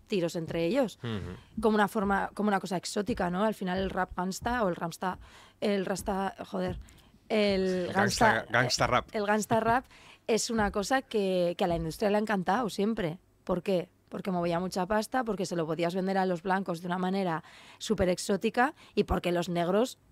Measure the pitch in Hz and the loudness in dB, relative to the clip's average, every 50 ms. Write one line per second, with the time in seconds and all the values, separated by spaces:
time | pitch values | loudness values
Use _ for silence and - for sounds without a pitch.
0 | - - 220 185 165 165 - 180 165 143 143 170 165 170 220 285 262 185 - - | -8 -2 0 0 0 0 -2 -4 -6 -4 -2 0 0 2 2 2 2 0 0 -6
1 | - 117 113 98 87 87 92 - - - - - 220 220 214 208 208 190 - 226 | -6 -4 -4 -4 -4 -8 -10 -12 -14 -12 -8 0 2 4 4 4 4 2 2 0
2 | 196 202 196 196 185 - - - 208 208 196 190 196 180 196 170 - - - 214 | 0 2 0 0 0 -2 -4 -2 0 2 2 0 0 -2 -6 -4 -6 -4 -4 -4
3 | 202 233 233 - 185 175 180 180 214 220 208 - 196 180 180 185 190 185 - 190 | -2 -2 -2 -2 -2 -2 0 0 0 0 0 -2 -4 -4 -2 -2 -2 -2 -2 -2
4 | 185 - - - 180 185 185 - - 240 240 247 214 185 170 170 175 165 - - | -4 -4 -4 -4 -4 -4 -4 -4 -4 -2 0 0 0 0 0 -2 -4 -8 -6 -4
5 | - 185 185 - - - - - - - - - - 214 202 196 185 - 190 175 | -6 -6 -6 -6 -12 -20 -20 -20 -20 -20 -12 -4 -2 0 0 0 0 -2 -4 -4
6 | - - 196 190 196 190 - - - - - 190 180 180 - - - - - - | -2 -4 -2 -2 -2 -4 -4 -8 -12 -8 -6 -4 -4 -4 -4 -8 -10 -16 -20 -20
7 | - - _ - _ - 220 214 208 202 196 190 190 190 185 185 175 180 185 190 | -20 -20 _ -20 _ -2 0 2 2 2 2 2 2 0 0 0 -2 -2 0 2
8 | 202 196 190 - 240 214 - - - - - 120 127 131 - - 131 113 123 117 | 2 2 4 4 4 4 4 4 0 2 2 2 4 4 2 2 2 4 4 2
9 | - - - 226 202 202 208 214 202 - 240 226 226 226 233 262 254 - - - | 2 0 -4 -4 0 2 2 0 2 2 2 2 2 2 2 0 0 -4 -20 -20
10 | - - - - - - 233 208 - - 233 220 208 196 - 214 196 - 262 269 | -20 -20 -20 -14 -2 0 0 2 2 0 0 0 0 0 0 -2 -2 0 0 0
11 | 262 - - 214 196 190 185 180 175 175 175 - 196 175 170 160 165 160 151 - | 0 0 -2 0 0 2 2 2 2 0 0 0 0 0 0 0 -2 -4 -4 0
12 | 226 202 202 208 220 214 214 196 175 - 190 233 254 190 - - 196 214 226 214 | 0 2 2 2 2 2 0 0 2 2 0 0 0 -2 -2 0 0 0 0 0
13 | 185 156 165 - _ _ _ _ _ - 185 175 - 202 190 175 - - _ _ | -2 -4 -4 -6 _ _ _ _ _ -2 -2 -2 0 0 0 0 0 -4 _ _
14 | _ - - 185 175 202 180 175 170 175 170 170 180 185 - 196 180 180 220 214 | _ -12 -12 -8 -4 -2 -2 0 0 0 0 0 -2 -2 -2 -2 -2 0 0 -2
15 | 220 - - 254 262 220 196 185 190 - 180 170 160 151 160 151 170 170 180 190 | -2 -2 -2 -4 -2 -2 -2 -4 -2 -4 -2 -2 -2 -2 -2 -2 -2 -2 0 0
16 | 185 190 196 190 185 185 180 170 - 190 185 196 190 - 175 165 180 180 175 190 | 0 0 2 2 2 0 0 -2 0 -2 -2 0 0 -4 -6 -6 -4 -4 -4 -2
17 | 180 185 190 196 196 175 160 156 - - - - - - - - - - 214 175 | -2 0 0 0 0 0 -2 -4 -6 -10 -20 -20 -20 -20 -18 -12 -4 -2 0 2
18 | 190 180 180 - - - 202 180 - 226 - 254 247 294 - - - - - 208 | 2 2 2 0 0 0 0 2 0 0 2 2 2 2 0 -6 -16 -6 0 0
19 | 202 - - 175 - 175 175 175 170 185 175 170 170 165 190 208 247 254 - _ | 0 2 0 0 0 0 0 0 0 0 0 0 0 2 2 2 2 0 -2 _
20 | _ _ | _ _